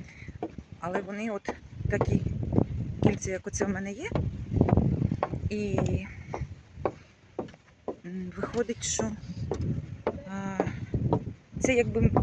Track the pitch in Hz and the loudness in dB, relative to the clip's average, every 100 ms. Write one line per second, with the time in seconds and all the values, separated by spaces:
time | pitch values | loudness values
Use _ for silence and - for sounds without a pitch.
0 | - - - - - - - - 170 190 | -8 -14 -14 -8 -10 -10 -14 -10 -4 -4
1 | 190 202 226 202 - - - - - 202 | -4 -4 -4 -4 -6 -8 -10 -4 0 2
2 | - - - - - - - - - - | 4 2 2 -2 2 4 4 2 -4 4
3 | 202 202 - 185 202 - 196 185 196 202 | 4 4 0 -4 -2 -2 0 0 -4 -6
4 | 415 - - - - - - - - - | -2 0 0 -4 2 4 6 6 6 4
5 | - - - - - 208 208 190 185 190 | 0 0 -2 -2 -2 0 0 0 2 0
6 | 196 - - - - - - - - - | -2 -12 -8 -6 -6 -10 -16 -6 -4 -4
7 | - - - - - - - - - - | -16 -20 -14 -10 -10 -12 -20 -14 -12 -10
8 | 175 185 180 185 - 220 233 233 - - | -8 -8 -8 -6 -4 -2 -2 -2 -2 -2
9 | 220 214 - - - - - - - - | -2 -4 -8 -6 -4 -2 -2 -2 -6 -6
10 | - - 190 196 196 190 190 - - - | -6 -6 -6 -6 -4 -2 -2 -4 -4 0
11 | - - - - - - - 240 226 220 | 2 0 -2 -12 -12 0 4 4 4 6
12 | 233 - | 6 6